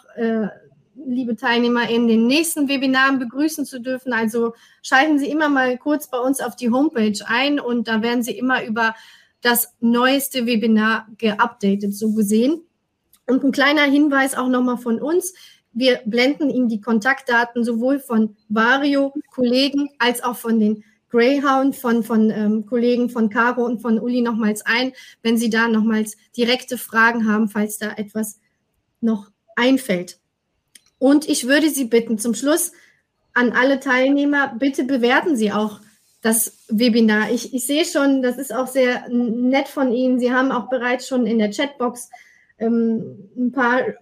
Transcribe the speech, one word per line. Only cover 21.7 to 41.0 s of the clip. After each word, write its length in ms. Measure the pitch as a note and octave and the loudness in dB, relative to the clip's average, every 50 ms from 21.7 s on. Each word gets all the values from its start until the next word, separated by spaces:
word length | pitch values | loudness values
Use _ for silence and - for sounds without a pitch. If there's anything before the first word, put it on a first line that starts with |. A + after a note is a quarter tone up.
| C4+ | -2
von, 260 | - - B3 A3+ A#3 A3 | -2 -2 0 0 0 0
von, 280 | - A#3 A3 A3 A3 | 0 2 2 2 2
ähm, 360 | - G#3+ G#3+ G#3 G#3+ A3 G#3+ | 0 0 0 0 0 -2 -4
Kollegen 440 | - B3+ A#3+ A#3 B3 B3 A#3+ B3 A#3+ | -2 -2 0 2 2 2 2 0 -2
von 200 | B3 B3 A3 G#3+ | 0 0 -2 0
Caro 340 | G3+ B3 A3+ B3 B3 B3 A#3 | 2 2 0 2 0 0 -2
und 160 | A#3+ B3+ G3+ | -2 -4 -4
von 180 | - A#3+ A3 A3 | -2 -2 -2 0
Uli 220 | G3+ B3 B3 B3+ | 0 -2 -2 0
nochmals 440 | A#3 A#3+ A#3 A3 A3+ G#3 G#3+ G#3 - | 0 -2 -2 0 -2 -2 -2 -2 -2
ein, 260 | - A3+ A#3+ B3+ C4 C4 - - - - _ - | -2 -2 0 0 -2 -6 -10 -20 -20 -20 _ -2
wenn 160 | A3+ A#3+ A3+ | 0 0 2
Sie 120 | A#3+ A3+ | 0 0
da 180 | G#3+ A3 A3+ A#3 | 2 2 2 2
nochmals 480 | A3 A3 G#3+ A3+ A3 G#3+ G#3+ G#3+ - - _ _ _ | 2 2 2 2 0 0 -2 -4 -8 -14 _ _ _
direkte 420 | A#3 A#3+ A#3 B3+ B3 - - B3+ A3+ | -2 0 0 0 -2 -2 -8 -10 -10
Fragen 520 | - - G3+ A3+ A3+ A#3 A#3 A#3+ A3 A3 | -10 -4 0 2 2 2 2 2 0 0
haben, 180 | G#3 G#3+ A3+ G3+ | 2 0 0 0
falls 300 | - G#3+ G#3 G#3+ G#3+ - | 0 -2 -4 -4 -4 -8
da 140 | G#3+ G#3+ - | -8 -8 -6
etwas 420 | - G#3+ G#3 - A3 A3 G#3+ - - _ _ _ _ _ _ _ _ _ _ _ _ | -8 -10 -8 -6 -6 -6 -6 -8 -16 _ _ _ _ _ _ _ _ _ _ _ _
noch 300 | A#3 A3+ A3+ G3+ - - _ _ _ _ - | -2 -2 -2 -2 -4 -12 _ _ _ _ -6
einfällt. 600 | - A#3+ B3+ C4+ C4 - - F#3+ F3 F3+ - - - _ _ _ _ _ _ _ _ _ _ _ - _ _ _ _ | 0 2 2 2 2 0 -2 -4 -4 -4 -8 -14 -20 _ _ _ _ _ _ _ _ _ _ _ -20 _ _ _ _
Und 300 | C4 C4+ C#4+ D4+ - - | 4 4 4 4 4 0
ich 180 | D4+ - - | -2 -2 0
würde 240 | A#3+ C#4 D#4 D4+ D#4 | 2 2 2 4 2
Sie 140 | C4+ C4 C4+ | 0 -2 -2
bitten, 340 | A3+ A#3+ A#3 A3+ A#3 A#3 G#3+ | 0 2 0 2 0 -4 -4
zum 160 | - A#3+ A3+ | -2 -4 -4
Schluss 380 | - C4+ C#4+ D#4 F4 - - - _ _ _ _ _ _ _ _ _ _ _ _ | -2 0 0 0 0 0 -4 -10 _ _ _ _ _ _ _ _ _ _ _ _
an 200 | B3 B3 A#3 G3 | 0 0 2 2
alle 280 | A#3+ B3 C#4 C#4 C4 | 2 2 2 2 0
Teilnehmer, 720 | C4+ C#4 B3 B3+ C4 C4+ C#4 C#4+ C#4+ C#4+ C#4+ C#4+ C#4 C4 A#3+ A3 | 0 0 0 2 2 2 2 2 2 2 2 0 0 -2 -2 -2
bitte 260 | C4+ C#4 C4+ - C#4 | -2 -2 0 -2 -2
bewerten 520 | B3 C#4 B3 A#3 A#3+ C4 D4+ - F#4 D4+ | -2 0 0 2 2 2 2 2 0 0
Sie 160 | A3+ A3 G3+ - | 0 0 0 0
auch 280 | G#3 G#3+ G#3+ - - - - _ _ _ _ _ _ | 0 -2 -2 -4 -10 -18 -20 _ _ _ _ _ _
das 440 | - A3+ A3+ A3+ - - - _ _ - | -2 -2 0 0 -2 -4 -8 _ _ -4
Webinar. 640 | A#3 G3+ B3 B3 G#3+ A#3+ A3+ A3 G#3+ G#3+ G#3+ G3+ | 0 2 2 2 4 4 4 4 4 2 0 -2
Ich, 240 | A#3+ A#3 - - - | -2 -4 -4 -6 -8
ich 100 | B3 - | -8 -4
sehe 200 | - C#4+ D4+ E4+ | -2 -2 -2 -2
schon, 380 | E4 - D#4 C#4 C#4 C4+ C4+ B3+ | 0 0 0 2 2 2 2 0
das 140 | B3 B3 | -2 -4
ist 160 | B3+ C#4 - - | -4 -8 -8 -6
auch 140 | B3 C4 | -6 -6
sehr 400 | B3 - C4+ B3+ B3 B3 - - | -2 0 0 2 2 0 -2 -6
n-, 420 | - B3 A#3+ B3 A#3 A3 A#3+ B3 B3+ | -4 -2 -2 -2 -2 -2 0 0 2
nett 200 | C4+ C#4 C#4 - | 2 0 0 -2
von 240 | - D4+ C4+ B3+ A3 | -2 -2 0 0 0
Ihnen. 260 | B3 B3+ B3+ B3+ B3 | 0 0 0 0 2
Sie 140 | B3 A#3+ B3+ | 0 0 2
haben 180 | B3+ C4 C4 | 2 0 0
auch 180 | - B3 - - | 0 -2 -4 -4
bereits 380 | C4 B3+ A#3+ B3 B3 B3+ | -4 -4 -2 -2 -4 -4